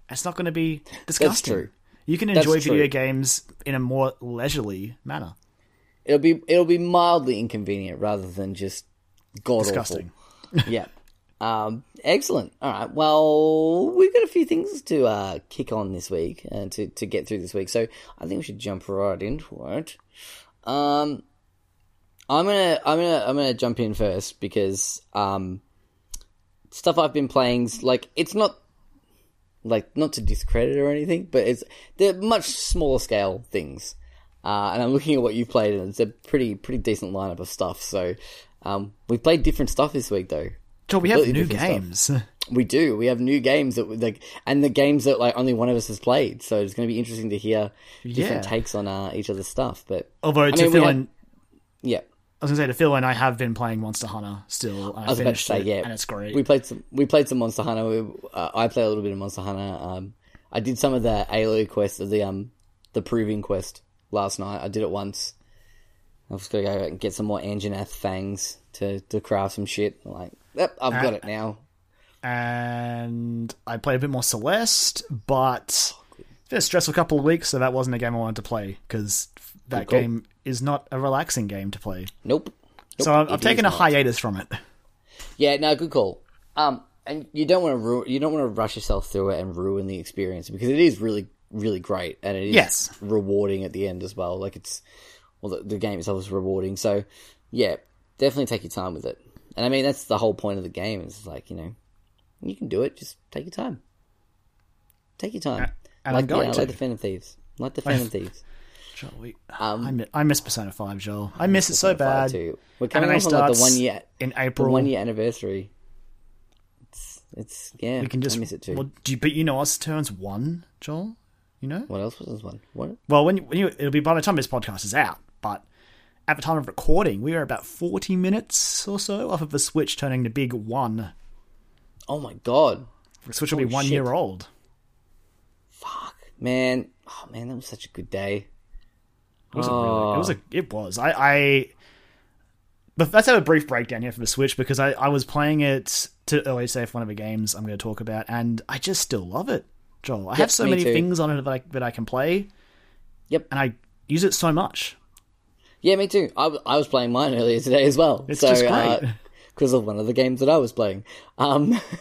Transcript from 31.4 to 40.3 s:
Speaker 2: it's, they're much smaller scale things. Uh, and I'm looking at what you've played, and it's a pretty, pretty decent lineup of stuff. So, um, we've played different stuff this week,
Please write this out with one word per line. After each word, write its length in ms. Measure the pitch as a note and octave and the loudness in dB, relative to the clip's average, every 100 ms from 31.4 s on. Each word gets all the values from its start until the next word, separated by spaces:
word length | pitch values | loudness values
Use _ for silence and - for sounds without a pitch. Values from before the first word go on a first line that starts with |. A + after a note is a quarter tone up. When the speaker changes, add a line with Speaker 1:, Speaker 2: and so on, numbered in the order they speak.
| G#2 | 2
Speaker 2:
it's, 180 | B2 - - - - | 0 -4 -20 -8 2
they're 160 | G3 | 2
much 300 | F#3 G#3+ A3+ | 2 2 0
smaller 540 | - - - F3 D3 B2+ | 0 -4 -2 0 2 2
scale 460 | - G#2 G2 F#2 - | 0 0 0 -4 -4
things. 440 | G2+ D2+ C#2 - - - - - _ | -6 -6 -10 -16 -18 -20 -20 -20 _
Uh, 280 | - G2+ G2+ | -4 -2 0
and 100 | G#2 | 0
I'm 80 | A#2+ | 2
looking 240 | C#3 D3+ C#3 | 2 2 2
at 40 | |
what 120 | A#2+ | 2
you've 160 | A2+ A#2 | 0 0
played, 240 | A#2+ G#2+ | 2 2
and 160 | G2+ F#2+ | 0 -2
it's 100 | G2+ | -2
a 60 | A2 | -2
pretty, 480 | - - C#3+ A#2+ | -4 -2 0 0
pretty 240 | G2+ - B2+ | -4 -6 -4
decent 340 | A#2 G#2 F#2 | -2 -2 -4
lineup 280 | F#2+ F#2+ E2+ | -6 -6 -8
of 80 | F#2 | -10
stuff. 320 | - F#2 - | -6 -6 -6
So, 320 | - G2+ F2+ - - - - _ | -6 -4 -4 -6 -12 -20 -20 _
um, 320 | - G2 G#2 - - | -6 -6 -8 -10 -4
we've 120 | A#2 | 2
played 200 | D#3+ E3 | 4 4
different 260 | D3 - B2+ | 4 2 0
stuff 240 | - D3 | 0 0
this 180 | C3+ - | 0 -2
week, 200 | G2 F#2 | -4 -4